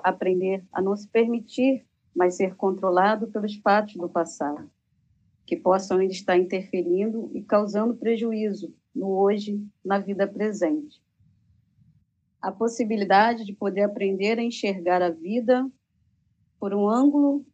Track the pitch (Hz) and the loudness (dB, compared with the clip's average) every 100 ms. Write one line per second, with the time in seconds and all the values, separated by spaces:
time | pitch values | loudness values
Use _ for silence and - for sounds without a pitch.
0 | 185 190 190 185 190 190 185 180 190 208 | -2 0 0 0 0 -4 -4 -2 -2 -2
1 | 208 226 233 233 208 - 262 262 - _ | -2 0 2 -2 -4 0 2 2 -4 _
2 | _ - 180 180 190 - 196 196 190 180 | _ 0 0 2 -2 0 -2 0 2 4
3 | 196 214 226 214 208 - 208 208 208 175 | 4 2 -4 -4 -6 -2 2 2 2 -6
4 | 170 170 165 - 147 147 - _ _ _ | -4 -2 -4 -4 -6 -6 -12 _ _ _
5 | _ _ _ _ - - 180 190 190 185 | _ _ _ _ -8 -2 2 2 2 0
6 | 190 185 - 180 180 190 190 185 170 180 | 0 -2 2 2 2 -2 -4 -4 0 0
7 | 220 226 - - - 208 208 208 226 240 | 0 -4 -8 -10 0 0 2 0 -2 -2
8 | 220 226 226 220 214 196 160 - _ - | -2 -2 -2 -2 -4 -6 -10 -16 _ -6
9 | 196 190 196 208 208 208 - _ 190 202 | -2 2 2 2 -2 -8 -8 _ -4 -2
10 | 196 190 196 196 214 202 170 151 294 _ | -2 -2 -4 -2 -4 0 -2 -2 -6 _
11 | _ _ _ _ _ _ _ _ _ _ | _ _ _ _ _ _ _ _ _ _
12 | _ _ _ _ 190 196 233 233 220 220 | _ _ _ _ -8 -2 -2 -2 -2 0
13 | 190 196 226 233 208 202 196 190 208 208 | 4 6 6 2 -6 -6 -4 0 0 0
14 | 196 190 202 233 233 233 208 190 170 180 | -2 0 0 0 -2 -4 -4 -2 0 2
15 | 175 165 170 240 233 254 262 - _ _ | 2 -2 -4 0 2 2 0 -8 _ _
16 | _ _ _ _ _ _ 202 202 202 233 | _ _ _ _ _ _ -4 0 2 4
17 | 285 294 285 285 - | 4 4 2 0 -4